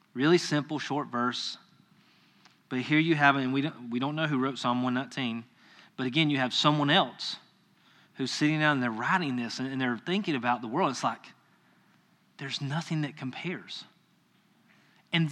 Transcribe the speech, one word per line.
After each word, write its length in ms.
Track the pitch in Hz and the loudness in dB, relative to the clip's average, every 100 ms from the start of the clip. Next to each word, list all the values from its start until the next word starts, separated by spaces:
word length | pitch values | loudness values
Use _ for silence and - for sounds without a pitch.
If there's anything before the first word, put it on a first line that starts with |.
| _ | _
Really 240 | 123 147 175 | 0 6 6
simple, 400 | - 147 143 151 | 4 0 0 -4
short 300 | - 139 127 | -2 -4 -2
verse. 500 | 120 120 120 - - _ _ _ _ _ _ _ _ - _ - | 0 0 -2 -6 -10 _ _ _ _ _ _ _ _ -20 _ -8
But 140 | 127 | -4
here 180 | 123 151 | 2 4
you 160 | 160 151 | 4 6
have 220 | 143 139 | 6 4
it, 60 | |
and 100 | 127 | 2
we 80 | 135 | 0
don't, 280 | 139 - 123 | -2 -4 -6
we 100 | 120 | -4
don't 180 | 139 151 | -2 -2
know 100 | 160 | -2
who 120 | 139 | 0
wrote 200 | 131 123 | 0 0
Psalm 240 | 127 123 | 0 2
one 120 | 127 127 | 2 0
nineteen. 500 | 131 - 123 117 113 _ - - - - | -4 -4 -4 -6 -10 _ -20 -20 -16 -6
But 100 | 127 | -2
again, 240 | 131 156 | 2 2
you 100 | 139 | 2
have 140 | 127 | 0
someone 360 | - 151 151 143 | 2 2 4 4
else 480 | 175 135 113 - - - _ _ _ _ _ _ - | 4 2 -2 -12 -12 -16 _ _ _ _ _ _ -6
who's 140 | 127 | -4
sitting 300 | - 151 156 | 0 0 2
down 140 | 151 | 2
and 100 | 139 | 2
they're 80 | 123 | 0
writing 460 | 110 123 180 156 123 | -2 0 0 0 -4
this 220 | 117 - | -4 -6
and, 120 | 131 | -6
and 80 | 135 | -2
they're 220 | 131 117 - | -2 -2 -2
thinking 300 | 190 202 139 | -4 -2 -2
about 240 | 123 120 | 0 -2
the 80 | 117 | -2
world. 240 | 135 175 | 0 0
It's 100 | 123 | 0
like, 300 | 127 113 - - _ _ _ _ _ _ _ _ _ - | -4 -4 -12 -20 _ _ _ _ _ _ _ _ _ -14
there's 200 | 139 123 | -8 -6
nothing 440 | 143 151 - 160 | -4 -4 -2 -2
that 120 | 147 - | -2 -4
compares. 680 | 131 - 170 151 - - - _ _ _ _ _ _ _ _ _ _ _ _ | -10 -8 -8 -8 -10 -14 -16 _ _ _ _ _ _ _ _ _ _ _ _
And 200 | 170 160 | 0 0